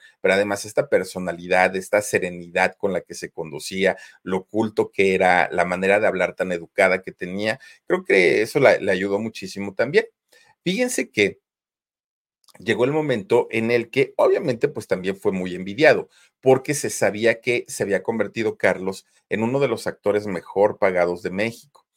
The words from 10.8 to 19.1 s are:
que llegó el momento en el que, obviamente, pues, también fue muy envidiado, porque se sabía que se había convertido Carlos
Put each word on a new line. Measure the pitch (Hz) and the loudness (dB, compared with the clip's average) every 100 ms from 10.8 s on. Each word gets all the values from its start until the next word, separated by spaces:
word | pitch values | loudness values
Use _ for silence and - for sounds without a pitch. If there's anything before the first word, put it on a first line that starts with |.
| 247 247 - | -2 -2 -4
que | - 98 - _ _ _ _ _ _ _ _ _ _ _ - | 0 0 0 _ _ _ _ _ _ _ _ _ _ _ -10
llegó | 90 104 | -4 0
el | 127 | 0
momento | 156 151 120 95 120 - | 0 -2 -4 2 2 2
en | 113 113 | -2 0
el | 120 117 | 0 0
que, | 131 135 - | -2 -2 2
obviamente, | 117 381 170 117 147 | 2 2 0 -2 -2
pues, | 123 - | -4 -6
también | 92 92 95 | -4 -4 -2
fue | 107 | -2
muy | 95 92 | -2 -4
envidiado, | 90 95 101 151 107 - _ _ _ | -6 -8 2 4 4 0 _ _ _
porque | 127 131 - | 4 4 2
se | 147 110 | -4 -4
sabía | - 107 104 113 113 | 0 0 2 2 2
que | - 120 - | -2 -2 -4
se | - | -6
había | 101 98 | -2 0
convertido | - 113 101 113 107 104 | -2 -2 -4 -2 -4 0
Carlos | 101 90 92 95 - | 0 0 -4 -8 -14